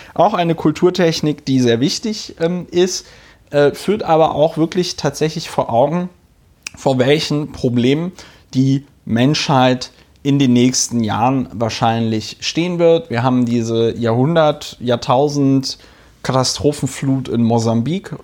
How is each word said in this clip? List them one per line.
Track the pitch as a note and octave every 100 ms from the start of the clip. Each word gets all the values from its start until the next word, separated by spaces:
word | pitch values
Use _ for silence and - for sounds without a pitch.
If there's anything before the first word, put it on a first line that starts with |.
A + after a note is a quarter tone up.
| -
Auch | - F3+
eine | G#3 E3+ E3+
Kulturtechnik, | D#3 D#3 F3+ F3+ E3+ D#3+ D3+ D3 -
die | C3
sehr | A#2+ A2+
wichtig, | D3 - A3+ G#3+ - -
ähm, | E3 F3+ E3
ist, | F3 F#3 - - - - - _
äh, | D3 C#3+
führt | C#3 - G#3+
aber | - D#3+ D#3+
auch | C#3+ D#3 D#3+
wirklich | D#3+ F3+ F3+ -
tatsächlich | D#3 C#3 D#3 D#3+ -
vor | - C3
Augen, | A#2 C#3+ F3 F3+ _ _ _ _ _ - -
vor | - C3
welchen | B2 D3+ - D3 D3+
Problemen | - C3 A#2+ A#2+ D3 F3 - - - _
die | C3 C3+ C3+ C#3 _
Menschheit | - A2 C3 D3+ - C3+ B2+ B2+ - _ _ _
in | C#3+ C#3
den | C3+
nächsten | B2 B2 B2+ - A#2+
Jahren | G#2+ G#2 A#2+ C3+ B2
wahrscheinlich | F#2+ A2+ - A#2 A2+ A2+ A2 - -
stehen | - - F3 F3
wird. | E3+ E3 E3
Wir | A#2
haben | B2+ B2+ A#2+
diese | A#2+ A2+ A#2 A2+ -
Jahrhundert-, | A2+ A2+ C3+ E3 D3+ D3 - -
Jahrtausend- | A#2+ A#2+ - C3 D3 C#3+ C#3 C3+ C3 - - - - _
Katastrophenflut | - C3 B2+ - C#3+ D3 C3+ - C#3 C3+ C3
in | A#2
Mosambik, | A#2 A#2 A2+ A#2 A#2 F#3 - D3+